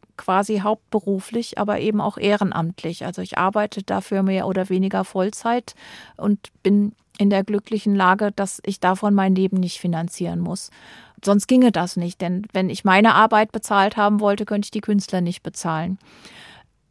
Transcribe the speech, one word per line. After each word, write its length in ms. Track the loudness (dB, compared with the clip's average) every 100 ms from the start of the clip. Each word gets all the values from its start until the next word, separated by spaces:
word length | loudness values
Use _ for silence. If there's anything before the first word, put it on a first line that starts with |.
| _ -10
quasi 440 | -2 0 0 -2
hauptberuflich, 1000 | -2 -4 _ -4 -2 -4 -4 -6 -6 -4
aber 220 | -2 -2
eben 200 | 0 0
auch 160 | -2 -2
ehrenamtlich. 880 | 0 2 0 -2 -4 -6 -10 -8
Also 160 | -10 -8
ich 160 | -6 -2
arbeite 460 | 0 0 -4 -6
dafür 400 | -6 -6 -2 -2
mehr 240 | 0 0 -2
oder 240 | -2 -2
weniger 340 | 0 0 -2
Vollzeit 720 | -2 -2 -4 -2 -2 -2 -4 -16 -20 -20 -20 -4
und 320 | -2 -2 -4 _
bin 320 | 2 2 2 -6 _ 0
in 100 | 2
der 160 | 2
glücklichen 500 | 0 -4 -4 -4 0
Lage, 380 | 4 4 4 0
dass 300 | -2 -6 -6
ich 160 | -8 -2
davon 320 | 0 0 2
mein 220 | 2 4
Leben 240 | 2 2 0
nicht 220 | -2 -4
finanzieren 600 | -4 -4 -6 -6 -6 -4
muss. 300 | -4 -6 -10 -20 -20 -20 -20 _
Sonst 220 | 2 2 4
ginge 260 | 6 6
das 240 | 4 -2 -4
nicht, 240 | -6 -6
denn 260 | -4 -4 -4
wenn 160 | -2 -2
ich 160 | 0
meine 300 | 4 6 6
Arbeit 360 | 6 6 4 2
bezahlt 460 | -4 0 2 2 2
haben 240 | 2 2
wollte, 240 | 2 0
könnte 220 | -2 -4 -4
ich 40 |
die 120 | -6
Künstler 400 | 0 0 0 -2
nicht 200 | -2 -4
bezahlen. 560 | -10 -8 -4 -4 -4 -8 -12 -20 -20 -20 -20 -20 _ _ _